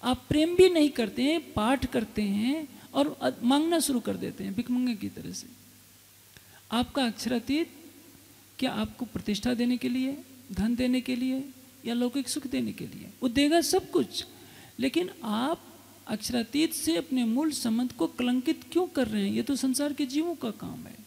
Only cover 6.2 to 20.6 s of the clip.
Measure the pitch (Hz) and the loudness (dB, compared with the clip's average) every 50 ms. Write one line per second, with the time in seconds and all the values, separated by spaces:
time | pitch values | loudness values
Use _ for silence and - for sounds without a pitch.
6.2 | - - - - - - - - - - - 233 247 247 - 285 262 233 214 - | -20 -20 -20 -20 -20 -20 -20 -20 -12 -4 -2 -2 -2 -2 -2 -2 -2 -2 -2 -4
7.2 | - 226 254 233 226 - 269 302 339 - - - - - - - - - - - | -4 -2 -2 -2 -2 0 0 0 0 -2 -6 -20 -20 -20 -20 -20 -20 -20 -20 -20
8.2 | - - - - - - - - - - - 208 214 214 - - 254 220 - 208 | -20 -20 -20 -20 -20 -20 -8 -4 -4 -2 -2 -2 -4 -4 -4 -8 -10 -8 -8 -8
9.2 | - - 208 196 - 247 247 220 240 240 247 240 - 254 247 254 262 262 277 294 | -4 -2 -4 -2 0 -2 0 2 2 2 2 0 0 -2 0 0 0 -2 -4 -6
10.2 | - - - - - - 202 175 196 226 240 233 254 247 254 254 247 254 254 240 | -10 -18 -20 -20 -14 -10 -4 -2 0 0 2 2 2 2 2 2 0 -2 -2 -2
11.2 | 247 262 262 269 269 285 - - - - - - - 226 233 240 247 247 240 277 | 0 0 -2 -2 -4 -8 -12 -20 -20 -20 -20 -12 -6 -4 -2 0 0 0 0 -2
12.2 | 262 - - 302 - 247 262 262 247 220 - - - - - - - - - - | -4 -2 -4 -6 -6 -4 -4 -2 -2 -2 -4 -6 -10 -10 -10 -12 -14 -16 -12 -2
13.2 | - 262 226 254 285 294 311 339 330 - 359 381 370 - - 359 247 - - - | -2 0 4 4 4 6 6 4 4 4 2 0 0 2 0 0 0 0 -2 -10
14.2 | - - - - - - - - - - - - 233 269 - 320 359 370 - - | -10 -10 -14 -20 -20 -20 -20 -20 -20 -20 -8 -2 -2 0 0 0 -2 -2 -6 -8
15.2 | 277 220 208 220 240 277 339 - - - - - - - - - - - 220 214 | -6 -2 -2 0 0 0 -2 -4 -6 -20 -20 -20 -20 -20 -20 -20 -10 -8 -6 -6
16.2 | - - 240 247 226 - - 285 320 320 - - - 311 320 330 - - 262 254 | -4 -2 -2 -2 -2 0 0 0 0 2 0 -2 -2 0 0 0 0 0 0 0
17.2 | 240 226 220 247 311 320 285 - - 240 220 233 254 247 - - 330 320 - - | 2 2 2 2 2 2 0 0 0 0 2 2 0 -2 -2 -2 -2 -2 -2 -2
18.2 | 254 247 247 254 247 - 320 320 - - - 330 370 359 - 294 262 220 214 208 | 0 2 2 2 2 0 -2 -2 -4 -2 0 0 0 2 0 0 0 0 0 0
19.2 | 202 196 208 220 240 - 285 254 - 269 254 247 285 294 285 - 294 254 262 294 | 0 0 0 0 0 0 -2 0 0 0 0 0 0 -2 -2 -2 -4 -2 0 -2
20.2 | 311 349 339 277 - 233 202 - | 0 -2 -2 -4 -6 -8 -8 -6